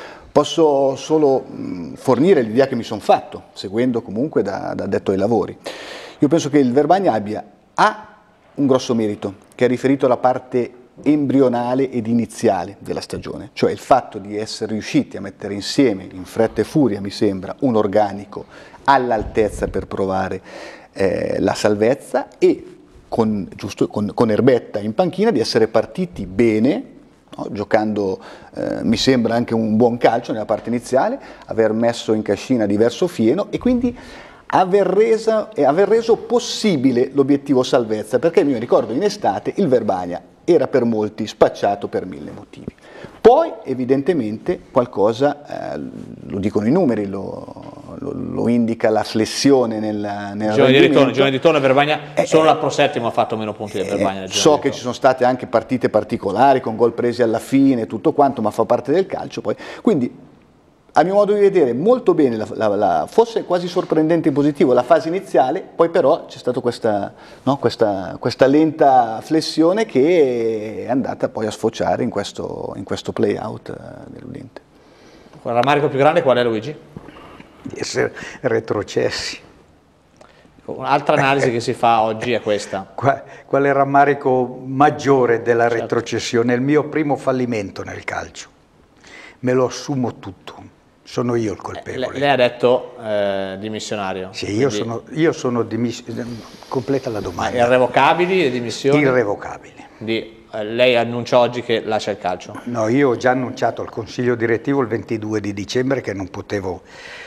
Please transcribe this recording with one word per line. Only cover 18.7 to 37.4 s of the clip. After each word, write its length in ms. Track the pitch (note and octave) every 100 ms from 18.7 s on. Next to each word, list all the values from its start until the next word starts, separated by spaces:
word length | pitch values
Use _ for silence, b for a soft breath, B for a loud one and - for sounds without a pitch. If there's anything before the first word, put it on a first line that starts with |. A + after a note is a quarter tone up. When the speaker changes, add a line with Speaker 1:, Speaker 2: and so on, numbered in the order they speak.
| B
Speaker 1:
all'altezza 840 | - C#3 B2 A2 G2+ A#2 G#2 - F#2
per 180 | G2 F#2
provare, 540 | - F#2+ F#2+ F#2 F#2 B B B B B
eh, 440 | - F#2+ E2 - D#2
la 160 | F#2+
salvezza 760 | G#2+ G#2 G#2 A2 C#3 - B3+ - -
e 380 | F#3 C#3 - - - - -
con, 420 | - A2 G#2 F2
giusto, 320 | - G2+ - -
con, 240 | - G2+
con 180 | - A#2
Erbetta 500 | G#2 B2 A#2 - G#2+
in 120 | G#2+
panchina 360 | A2 F3+ - A3+
di 80 | C#3+
essere 300 | A2+ A#2+ A2
partiti 580 | A2+ - - F3+ - F#2
bene, 560 | F#2+ A#2 G#2+ B2+ G#3+ - - - _ _ -
no? 100 | -
Giocando, 680 | G2+ G#2 A2 G#2+ G#2 G2 F#2 B B B
eh, 260 | - G1+ G#1+
mi 140 | F2 A2
sembra 400 | - C3 A#2 A#2
anche 180 | A#2
un 220 | A2+ A2 A2
buon 220 | A#2+ A#2+
calcio 340 | D#3 A#2 B2
nella 140 | A#2 G#2+
parte 220 | G#2 -
iniziale, 480 | A#2+ - B2+ G3 C4+ B B B
aver 260 | G#2+ A2
messo 400 | A2 A#2 A#2 -
in 100 | A2
cascina 440 | G#2 G2 - B2+ G#2
diverso 400 | G2+ A2+ - F3+
fieno 400 | - A2+ E3+ -
e 80 | -
quindi 380 | B3 B3 B3 - B B B B B
aver 360 | D#3 F#3 G3+ F3+
resa-, 640 | F#3+ A3+ A3 A3 G#3+ -
e 100 | -
aver 220 | C#3 D#3 G3
reso 280 | A3+ A3+ G#3+
possibile 960 | - A#3+ - - G#3+ D3+ C3 A#2+ C3
l'obiettivo 500 | C#3+ C3+ C#3